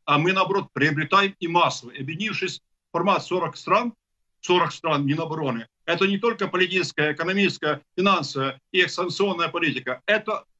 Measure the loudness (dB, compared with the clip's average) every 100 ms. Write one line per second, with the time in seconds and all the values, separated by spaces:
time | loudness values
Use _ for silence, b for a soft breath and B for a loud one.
0 | 0 2 2 2 0 0 -2 0 0 0
1 | 2 2 2 -2 -2 2 2 0 -10 -12
2 | -10 -6 -6 -4 -6 -8 _ _ _ -2
3 | 0 0 0 -2 -2 -6 0 2 0 -6
4 | _ _ _ _ 2 2 2 -2 0 0
5 | 2 0 -2 -4 -4 -4 -8 _ -4 0
6 | 2 2 0 0 -2 0 0 0 -2 -2
7 | -2 -2 -2 2 2 0 -2 -2 -4 0
8 | 2 2 0 -4 -4 -4 _ 0 2 0
9 | -4 0 0 0 -2 0 -2 -2 -4 -4
10 | 0 0 0 -6 -8 _